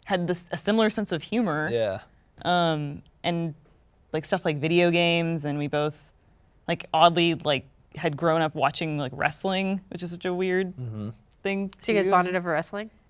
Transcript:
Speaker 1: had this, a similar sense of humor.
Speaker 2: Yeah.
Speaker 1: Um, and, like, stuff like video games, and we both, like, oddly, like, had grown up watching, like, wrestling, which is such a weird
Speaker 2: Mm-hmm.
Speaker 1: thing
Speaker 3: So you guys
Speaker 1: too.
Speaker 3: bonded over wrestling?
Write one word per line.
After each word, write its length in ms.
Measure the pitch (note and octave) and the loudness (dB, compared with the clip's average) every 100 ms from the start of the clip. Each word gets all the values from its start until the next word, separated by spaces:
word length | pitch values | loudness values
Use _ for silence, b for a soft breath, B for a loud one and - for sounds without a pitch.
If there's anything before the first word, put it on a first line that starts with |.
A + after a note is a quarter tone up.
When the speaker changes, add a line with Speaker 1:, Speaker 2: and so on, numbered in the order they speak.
Speaker 1:
had 220 | - F#3+ F3 | -4 -2 -2
this, 200 | F3 - | -4 -6
a 40 | E3+ | -6
similar 340 | - A3 G#3+ | 0 2 2
sense 220 | A3+ G#3 | 0 -4
of 100 | D#3+ | -4
humor. 460 | - A3 G#3+ D3+ D3+ | -2 -2 0 -2 0
Speaker 2:
Yeah. 280 | A#2 G#2+ F#2+ - _ _ - | 0 0 -4 -10 _ _ -8
Speaker 1:
Um, 580 | - F3+ E3+ D#3 D3 D3 - _ | 0 2 2 2 -2 -8 -14 _
and, 300 | - E3+ E3 D3+ _ _ _ _ _ | -4 -2 -2 -6 _ _ _ _ _
like, 120 | D#3 | -6
stuff 200 | C#3+ F#3 | -2 -2
like 140 | E3+ D3 | 0 -2
video 320 | D#3 E3+ F3 | 2 4 4
games, 540 | E3+ E3+ E3+ E3 E3 | 4 4 2 0 -2
and 140 | D3 D3 | -4 -4
we 80 | D3 | -2
both, 460 | D3 D3 - - _ _ _ _ _ - | 0 0 -4 -14 _ _ _ _ _ -4
like, 200 | E3+ - | -4 0
oddly, 400 | D#3+ F3 E3+ E3+ | 6 6 6 2
like, 300 | D#3+ D3+ D3 - _ _ - | 2 0 -2 -2 _ _ -6
had 200 | E3 C#3 | -4 0
grown 240 | E3+ D#3+ | 2 2
up 120 | D#3 | 2
watching, 440 | D3+ C#3 - D#3+ D3 | 2 0 0 -2 -2
like, 140 | C3 | -4
wrestling, 680 | D3+ D3+ - G3 F#3 F#3+ F#3+ - | -2 -2 0 -2 -2 -2 -4 -6
which 120 | F3 | -10
is 80 | F3 | -8
such 140 | F3 | -6
a 80 | F#3 | -4
weird 440 | F3+ F#3 F#3 F#3 F3+ | -2 0 0 -2 -6
Speaker 2:
Mm-hmm. 340 | A#2+ G#2+ G#2 A2+ _ _ | -10 -8 -10 -12 _ _
Speaker 1:
thing 280 | G3 G3 G3 - | -4 -2 -4 -6
Speaker 3:
So 120 | - | 0
you 60 | G#3+ | 2
guys 60 | |
Speaker 1:
too. 60 | F#3 | 4
Speaker 3:
bonded 260 | F#3 F3+ F3+ | 4 2 -2
over 140 | F3 | -2
wrestling? 400 | D#3 E3+ G3+ A3 - _ | -2 -4 -8 -12 -16 _